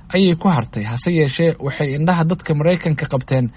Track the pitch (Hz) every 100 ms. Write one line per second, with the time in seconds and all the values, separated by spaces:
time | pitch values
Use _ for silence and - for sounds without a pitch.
0 | - 185 190 165 196 151 110 113 104 120
1 | - 170 143 127 165 156 139 - 147 139
2 | 160 175 165 180 - 151 156 180 170 151
3 | 151 135 - 131 120